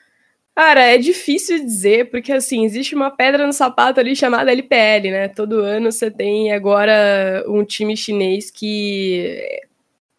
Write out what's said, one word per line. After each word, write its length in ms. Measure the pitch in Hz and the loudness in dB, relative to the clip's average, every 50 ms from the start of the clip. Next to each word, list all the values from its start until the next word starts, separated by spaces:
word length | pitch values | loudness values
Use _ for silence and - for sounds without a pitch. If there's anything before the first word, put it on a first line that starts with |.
| _ _ _ _ _ _ _ _ _ _ - | _ _ _ _ _ _ _ _ _ _ 0
Cara, 260 | 302 320 311 285 269 | 4 6 6 6 6
é 160 | 247 240 247 | 6 6 6
difícil 640 | 247 247 339 359 - - 294 285 381 - - 339 311 | 4 2 0 -2 -2 -2 -2 -2 -2 -2 -2 -4 -4
dizer, 500 | 277 240 220 190 190 202 214 233 247 247 | -4 -4 -4 0 2 2 2 2 0 -2
porque, 220 | - 240 240 277 | -6 -8 -4 -2
assim, 340 | 277 269 262 - 262 226 220 | -2 -2 -2 -2 -2 0 0
existe 300 | 220 208 247 269 - 302 | 0 -2 -4 -6 -6 -4
uma 160 | 285 269 277 | -4 -4 -2
pedra 340 | 277 - 254 269 277 285 285 | -2 0 0 2 2 0 0
no 80 | 285 277 | 0 0
sapato 460 | - 269 254 - - 240 262 262 262 | 0 -2 0 2 2 2 2 2 2
ali 160 | 240 254 269 | 0 0 0
chamada 360 | - 285 247 240 226 269 262 | 0 0 0 0 2 2 2
L 120 | 247 262 254 | 0 0 0
P 120 | - 294 | 0 2
L, 360 | 233 214 214 214 208 196 190 | 4 4 4 2 2 0 -2
né? 160 | 190 196 196 | -4 -4 -4
Todo 320 | 196 196 - 214 214 226 214 | -4 -6 -6 -6 -4 -2 -2
ano 320 | 202 202 208 220 233 226 | -2 -2 -2 -2 -2 -2
você 180 | 226 - 233 214 | -2 -4 -6 -6
tem 420 | 208 - 196 208 208 214 214 208 | -6 -4 -4 -2 -2 0 0 -2
agora 920 | 208 202 196 202 202 202 208 214 214 214 208 202 202 196 190 190 190 196 - | -2 -2 0 2 2 2 4 4 4 4 4 2 2 0 0 -2 -2 -4 -4
um 160 | - 208 208 208 | -2 -2 -2 -2
time 320 | 208 - - 214 214 214 | -2 -4 -4 -4 -4 -4
chinês 540 | 214 - 226 208 202 190 185 185 208 208 - | -4 -6 -4 -2 -2 -2 -2 -2 -4 -6 -10
que 880 | - - 220 214 208 208 208 202 196 196 190 190 180 175 175 - - - - - 50 - - _ _ _ _ _ _ _ _ _ _ | -12 -10 -8 -6 -4 -4 -4 -4 -4 -4 -4 -4 -4 -4 -4 -6 -8 -10 -10 -12 -12 -12 -14 _ _ _ _ _ _ _ _ _ _